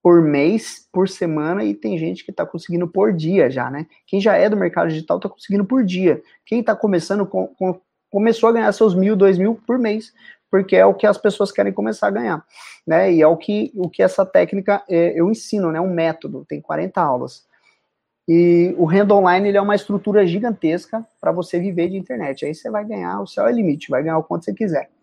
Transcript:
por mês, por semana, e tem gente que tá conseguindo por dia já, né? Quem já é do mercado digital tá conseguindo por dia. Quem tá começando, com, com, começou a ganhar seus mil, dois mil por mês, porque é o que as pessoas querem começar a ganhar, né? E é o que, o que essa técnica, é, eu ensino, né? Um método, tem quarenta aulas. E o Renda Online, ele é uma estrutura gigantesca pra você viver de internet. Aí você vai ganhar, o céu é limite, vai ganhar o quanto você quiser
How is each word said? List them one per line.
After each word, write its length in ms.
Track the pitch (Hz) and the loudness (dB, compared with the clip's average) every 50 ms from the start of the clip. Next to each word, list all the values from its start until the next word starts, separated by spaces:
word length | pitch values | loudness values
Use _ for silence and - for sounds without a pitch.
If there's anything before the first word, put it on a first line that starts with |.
por 200 | _ 175 175 170 | _ 6 6 6
mês, 680 | 165 151 143 143 143 165 208 220 - - - - _ _ _ | 6 4 2 2 2 2 0 0 -4 -8 -18 -20 _ _ _
por 160 | 175 190 190 | -2 -2 -2
semana, 540 | 190 - 185 170 156 151 151 156 175 202 220 | -2 -6 -6 -4 -4 -4 -4 -4 -4 -4 -4
e 120 | 208 202 | -4 -6
tem 220 | - - 220 196 | -6 -6 -6 -4
gente 280 | 165 160 165 185 190 - | -4 -4 -6 -8 -10 -12
que 80 | - 202 | -16 -8
tá 120 | - 170 | -8 -8
conseguindo 440 | - - 170 - - 170 170 175 170 | -8 -8 -14 -10 -6 -4 -4 -4 -2
por 240 | - 190 196 220 202 | 0 0 0 0 0
dia 360 | 165 156 160 190 196 156 123 | -2 -2 0 2 2 2 2
já, 220 | 131 131 123 123 | 0 -4 -6 -6
né? 160 | 135 143 160 _ _ _ _ | -8 -10 -12 _ _ _ _
Quem 160 | _ - 202 | _ -4 0
já 140 | 196 220 196 | 2 2 4
é 140 | 175 185 214 | 4 2 2
do 80 | 208 | 2
mercado 320 | 208 190 175 170 170 170 165 | 0 -2 -2 -2 -2 -2 -2
digital 320 | 160 156 160 _ 175 180 | -2 -6 -4 _ -4 -4
tá 80 | - 196 | -4 -10
conseguindo 360 | - _ - - 190 202 202 | -14 _ -8 -4 -2 -2 -2
por 200 | 190 254 262 240 | 0 0 0 0
dia. 360 | 185 180 180 190 175 139 - - _ _ _ _ | 0 -2 0 2 2 0 0 -4 _ _ _ _
Quem 160 | _ 220 240 | _ -4 -2
tá 140 | 240 - - | 0 -2 -2
começando, 500 | - - 208 190 175 170 - 196 208 202 | 0 0 0 0 0 -2 -2 -4 -4 -4
com, 220 | 196 - 92 92 92 _ | -4 -4 -6 -6 -6 _
com, 260 | _ 185 185 180 - _ _ _ _ _ _ | _ -4 -4 -4 -6 _ _ _ _ _ _
começou 380 | - 202 214 233 220 226 - 226 | -2 0 2 2 2 2 2 2
a 40 | 233 | 2
ganhar 200 | 226 220 214 - | 2 0 0 2
seus 240 | - 226 220 175 | 4 2 2 4
mil, 180 | 185 190 202 214 | 2 2 0 2
dois 240 | 190 196 196 190 175 | 4 4 4 4 4
mil 160 | 190 214 226 226 _ | 2 0 0 -4 _
por 140 | - 240 254 | -4 -2 -2
mês, 340 | 240 220 208 220 220 - _ _ _ - - _ _ _ | 0 -2 -4 -4 -8 -12 _ _ _ -20 -20 _ _ _
porque 240 | - 190 196 190 - | -2 -2 0 2 4
é 100 | 185 190 | 4 6
o 80 | 196 196 | 4 4
que 140 | 196 - | 2 2
as 100 | 208 202 | 0 0
pessoas 360 | - - 214 196 - 202 196 - | 2 0 -2 0 0 -4 -2 0
querem 200 | - 202 202 190 | -2 -2 -2 -2
começar 360 | - 202 220 220 - - 208 | -4 -4 -6 -4 -2 -2 -2
a 20 | |
ganhar, 340 | 196 214 240 220 170 151 - _ _ - - - - _ _ | -2 -2 -4 -4 -6 -6 -8 _ _ -20 -20 -20 -20 _ _
né? 280 | - 160 165 190 196 175 | 0 2 2 4 4 4
E 100 | 160 151 | 6 6
é 40 | 156 | 6
o 80 | 170 | 4
que, 340 | 165 - - 208 208 220 - - | 2 -2 -4 -4 -2 -4 -6 -4
o 120 | 208 180 165 | -6 -6 -6
que 140 | - - 190 | -2 0 0
essa 240 | 185 - - 196 | 0 2 0 -2
técnica, 560 | 190 - 180 175 170 - 196 190 - 202 202 - - | 2 2 2 2 2 -2 -6 -2 -2 -2 -2 -2 -2
é, 240 | 190 165 170 170 - | 0 2 2 2 2
eu 160 | 160 165 190 | 0 0 0
ensino, 400 | 220 220 - - - 208 190 165 | 0 -4 -6 -6 -4 -2 -2 -2
né? 100 | 156 160 | -2 -2
Um 140 | 175 190 180 | -4 -2 -2
método, 500 | 165 165 165 156 160 - 147 - 135 147 _ | -2 -2 -2 -2 -4 -10 -14 -14 -14 -12 _
tem 120 | 156 147 | -12 -12
quarenta 400 | - _ 156 156 170 190 - 190 | -8 _ -6 -6 -6 -6 -2 -2
aulas. 460 | 170 147 131 123 127 131 - - _ _ _ _ _ _ _ _ _ _ _ _ _ _ _ _ _ | 0 0 0 -4 -6 -8 -12 -18 _ _ _ _ _ _ _ _ _ _ _ _ _ _ _ _ _
E 480 | - 165 170 175 175 170 170 170 180 180 - | 2 4 4 6 6 4 4 4 2 2 0
o 60 | 175 | 0
Renda 300 | 156 165 196 208 196 208 | 2 4 2 4 4 4
Online, 360 | 202 190 180 175 185 202 208 | 4 4 4 2 2 0 2
ele 80 | 202 202 | 0 0
é 40 | 202 | 2
uma 140 | 202 208 | 2 0
estrutura 500 | 202 208 - 202 196 196 208 196 208 196 | -2 -2 -4 -6 -4 -4 0 2 2 4
gigantesca 800 | 175 170 208 214 240 214 - - 160 160 180 - _ - 220 226 _ _ _ | 2 0 -2 -4 -4 -6 -2 -2 -2 -2 -2 -6 _ -10 -10 -10 _ _ _
pra 100 | - 165 | -4 -4
você 300 | 160 175 170 - - 175 | -2 -2 -6 -4 -4 -4
viver 280 | 175 202 185 175 170 175 | -4 -2 -2 -2 -2 -2
de 80 | 185 | -4
internet. 480 | 196 190 _ 254 233 180 143 135 - - | -8 -10 _ -8 -8 -6 -8 -8 -8 -8
Aí 100 | 143 156 | -8 -8
você 140 | 156 - 117 | -8 -10 -8
vai 160 | 214 208 208 | -6 -6 -6
ganhar, 360 | 107 220 - 90 - 180 202 | -6 -8 -8 -8 -8 -8 -8
o 60 | 202 | -10
céu 200 | 190 - - 196 | -8 -6 -2 -2
é 60 | 233 247 | 0 0
limite, 360 | 233 214 175 143 156 - - | 0 0 0 -2 -2 -4 -4
vai 140 | 143 127 147 | -4 -2 -2
ganhar 160 | 160 160 160 | -2 -2 -4
o 60 | 160 | -4
quanto 200 | _ 175 170 - | _ -8 -8 -6
você 80 | - 202 | -8 -6
quiser 380 | - 220 202 160 135 123 _ _ _ | -4 -4 -2 -2 -4 -6 _ _ _